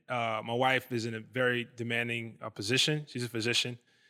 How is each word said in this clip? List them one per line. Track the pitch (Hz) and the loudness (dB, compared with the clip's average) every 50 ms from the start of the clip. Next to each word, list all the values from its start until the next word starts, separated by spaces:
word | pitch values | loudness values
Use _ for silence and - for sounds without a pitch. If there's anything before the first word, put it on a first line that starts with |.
| _ - | _ -4
uh, | 127 120 117 113 110 110 110 | -2 -2 0 0 -2 -4 -2
my | 113 117 | -2 2
wife | 123 131 131 131 127 - - | 4 4 4 4 2 0 -2
is | 127 117 110 | -4 -2 -2
in | 117 113 | -2 -6
a | 110 | -8
very | 110 - 104 127 127 123 123 120 120 120 - | -10 -6 -2 2 2 2 2 0 -2 -6 -8
demanding, | - 117 117 117 117 120 120 117 117 113 113 113 - | -8 -4 -2 0 0 0 -2 -4 -4 -6 -8 -12 -12
uh, | 120 117 | -12 -10
position. | - - 104 101 127 131 - - 151 151 147 - | -8 -6 0 2 4 4 4 4 2 0 -4 -8
She's | - 123 120 | -6 -6 -6
a | 117 | -4
physician. | - 113 107 120 117 - - 123 120 - _ _ _ _ _ | -4 -2 0 2 2 2 0 -2 -6 -10 _ _ _ _ _